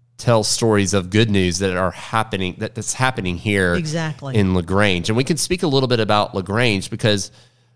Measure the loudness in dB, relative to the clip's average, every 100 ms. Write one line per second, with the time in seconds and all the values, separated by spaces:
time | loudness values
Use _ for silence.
0 | _ -6 2 2 2 0 2 2 2 0
1 | 2 2 4 2 0 0 -2 0 -2 -4
2 | -4 -4 -2 -4 -4 -6 -8 -8 -8 -2
3 | -2 -2 -4 -4 0 2 2 2 -2 -4
4 | -6 -8 -4 0 2 2 0 2 2 2
5 | 0 -2 0 -2 -2 -2 0 0 2 0
6 | 2 2 0 -2 -2 0 2 0 -2 -2
7 | 0 0 -2 -14 _ _ _